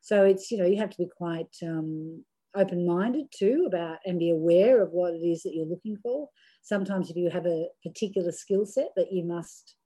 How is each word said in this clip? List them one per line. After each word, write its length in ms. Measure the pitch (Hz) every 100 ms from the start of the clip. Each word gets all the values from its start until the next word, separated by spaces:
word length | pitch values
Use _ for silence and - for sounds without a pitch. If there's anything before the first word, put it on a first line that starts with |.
So 240 | - 208
it's, 260 | 196 190 -
you 80 | 226
know, 80 | 180
you 120 | 202
have 120 | 208
to 80 | -
be 80 | 175
quite, 480 | - 170 165 165 -
um, 640 | 170 160 160 156 160 165 - _ _ 202
open-minded 680 | 190 180 175 175 214 254 285
too 340 | - 196 277 349
about, 300 | 185 170 160
and 140 | 190 180
be 120 | 170
aware 520 | 165 165 170 208 254
of 80 | 180
what 240 | 170 180
it 40 | 170
is 200 | 170 165
that 100 | 185
you're 120 | 156 160
looking 300 | 175 214 208
for. 320 | 233 262 285 _ _ _
Sometimes 460 | - 202 190 196 165
if 80 | 170
you 140 | 175
have 160 | 165 170
a 220 | 165 170 -
particular 480 | 175 - 208 196 175
skill 340 | 165 - 196 208
set 240 | 262 302 -
that 160 | 170
you 120 | 190
must 520 | 170 170 170 - _ _